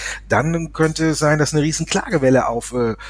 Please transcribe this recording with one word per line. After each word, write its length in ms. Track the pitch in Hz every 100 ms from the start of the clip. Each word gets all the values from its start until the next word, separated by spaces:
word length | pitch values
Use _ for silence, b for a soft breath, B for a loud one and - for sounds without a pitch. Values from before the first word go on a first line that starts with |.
| B B -
dann 460 | 107 151 165 160
könnte 360 | - 160 156 160
es 100 | 151
sein, 200 | 151 151
dass 140 | 143
eine 80 | 151
riesen 240 | 151 151 160
Klagewelle 640 | 196 - 170 131 131 -
auf, 260 | 117 -
äh, 220 | 123 117 107 B